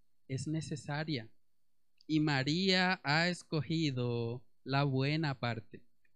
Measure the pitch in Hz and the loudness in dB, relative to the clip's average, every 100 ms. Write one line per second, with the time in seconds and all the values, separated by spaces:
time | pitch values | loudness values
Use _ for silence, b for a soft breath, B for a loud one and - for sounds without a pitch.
0 | _ _ - 135 156 160 151 151 - 147 | _ _ -6 -4 -2 -2 -4 -6 -4 -4
1 | 156 131 110 - - _ - - _ _ | -2 -4 -4 -16 -20 _ -20 -20 _ _
2 | - 151 151 139 135 170 190 185 185 185 | 0 2 4 2 2 2 4 4 2 0
3 | 139 156 175 175 - 156 135 165 151 127 | 2 2 2 -2 -4 -4 0 0 0 0
4 | 120 117 117 123 - - 131 139 143 131 | 0 0 -2 -6 -12 -16 -2 0 2 2
5 | 139 156 151 135 120 110 - - - - | 0 0 -2 -2 -4 -4 -8 -18 -20 -20
6 | - | -20